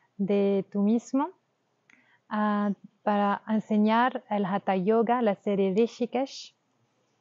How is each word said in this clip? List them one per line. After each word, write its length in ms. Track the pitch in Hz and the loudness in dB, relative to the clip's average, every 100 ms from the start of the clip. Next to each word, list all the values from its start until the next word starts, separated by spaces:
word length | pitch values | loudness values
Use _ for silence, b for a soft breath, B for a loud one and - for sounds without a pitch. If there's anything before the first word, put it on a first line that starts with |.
| _ - | _ -8
de 480 | 196 202 196 196 185 | -2 0 2 0 -2
tú 80 | 202 | -2
mismo, 500 | 202 233 - 269 320 - _ _ _ _ _ b b b _ | 0 0 0 -2 -2 -8 _ _ _ _ _ b b b _
ah, 420 | 214 214 208 208 196 - _ | -2 0 0 -2 -4 -10 _
para 400 | - 208 202 202 - | -2 0 0 -2 -2
enseñar 800 | 220 - 214 214 226 247 254 - | -2 0 2 4 4 2 -2 -6
el 160 | 202 190 | -4 -2
Hatha 300 | 196 - 190 | -2 -2 0
Yoga, 440 | 185 226 226 247 | 2 2 2 0
la 120 | 220 | 0
serie 400 | 196 - 196 196 | -2 -2 0 0
Rishikesh, 800 | 190 233 - 240 247 269 - - _ _ _ _ _ _ _ | 2 0 -2 -6 -4 -6 -10 -18 _ _ _ _ _ _ _